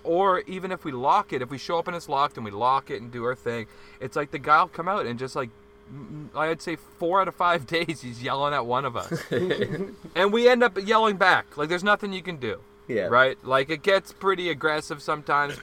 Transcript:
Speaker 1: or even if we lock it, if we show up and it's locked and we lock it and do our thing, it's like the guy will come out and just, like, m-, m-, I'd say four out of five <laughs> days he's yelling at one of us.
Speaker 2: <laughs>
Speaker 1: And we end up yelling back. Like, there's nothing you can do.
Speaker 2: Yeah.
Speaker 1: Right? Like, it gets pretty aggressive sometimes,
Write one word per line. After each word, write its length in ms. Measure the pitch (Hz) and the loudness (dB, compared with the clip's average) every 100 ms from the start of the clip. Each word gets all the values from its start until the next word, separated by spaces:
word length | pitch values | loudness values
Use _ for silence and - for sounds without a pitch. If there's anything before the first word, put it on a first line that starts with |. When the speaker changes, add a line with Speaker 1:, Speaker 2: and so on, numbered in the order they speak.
Speaker 1:
or 360 | - 175 196 180 - | 0 2 4 2 -2
even 240 | 185 185 | -8 -8
if 140 | 180 | -8
we 80 | 156 | -8
lock 400 | 123 139 196 202 | -2 2 2 2
it, 100 | 143 | -4
if 80 | 123 | -6
we 80 | 135 | -8
show 200 | - 170 | -4 -2
up 80 | 175 | -2
and 80 | 175 | -8
it's 120 | 156 | -4
locked 280 | 139 147 131 | 0 0 -2
and 80 | |
we 80 | 107 | -10
lock 360 | 101 123 135 - | 0 2 2 -2
it 120 | 127 | -10
and 80 | 117 | -10
do 140 | 120 | -6
our 100 | 120 | -4
thing, 320 | 127 120 117 107 - - - | -4 -4 -6 -8 -16 -20 -14
it's 160 | 131 | -8
like 160 | 156 147 | -6 -6
the 80 | 151 | -4
guy 220 | 135 156 | 4 4
will 80 | 175 | 4
come 180 | - 170 | -2 -4
out 200 | 202 120 | -2 -4
and 120 | 120 | -4
just, 160 | 131 | -6
like, 160 | 151 120 - - - - | -6 -6 -10 -20 -20 -20
m-, 400 | 135 - 151 143 | -16 -14 -14 -10
m-, 40 | 139 | -4
I'd 240 | 156 165 | -2 -2
say 140 | 180 156 | -6 -8
four 440 | - - 170 190 | -12 -6 0 2
out 60 | 185 | 2
of 80 | |
five 320 | - 175 170 120 | 0 2 2 0
<laughs> 80 | - | -2
days 260 | 170 143 | -2 -6
he's 200 | 123 117 | -10 -8
yelling 320 | 123 135 143 | -4 -2 0
at 100 | 143 117 | 0 0
one 180 | 127 | 0
of 120 | 139 113 | 0 -4
us. 140 | - 170 - | -6 -8 -4
Speaker 2:
<laughs> 840 | 127 - 143 - 156 196 - - | -2 0 -2 -2 -4 -8 -12 -6
Speaker 1:
And 180 | 165 202 | 0 2
we 160 | 226 240 | 6 6
end 140 | 247 | 6
up 160 | 240 196 | 4 2
yelling 360 | 196 220 220 190 | 2 4 4 4
back. 400 | 185 139 - 147 | 4 4 2 -4
Like, 120 | 151 | -2
there's 140 | 175 | 0
nothing 300 | 208 202 202 | 2 2 0
you 100 | 190 | -8
can 140 | 170 160 | -8 -6
do. 240 | 113 - - - - | -6 -6 -10 -18 -4
Speaker 2:
Yeah. 200 | 110 90 | -2 4
Speaker 1:
Right? 280 | 120 131 - | 6 4 2
Like, 240 | - 135 139 | 0 0 0
it 120 | 156 | -2
gets 300 | 196 190 - | 2 2 0
pretty 360 | - 190 180 175 | -4 -2 0 -2
aggressive 520 | 143 156 151 - 147 | -2 0 -2 -4 -8
sometimes, 560 | 165 151 147 143 143 131 | -4 -4 0 0 0 -2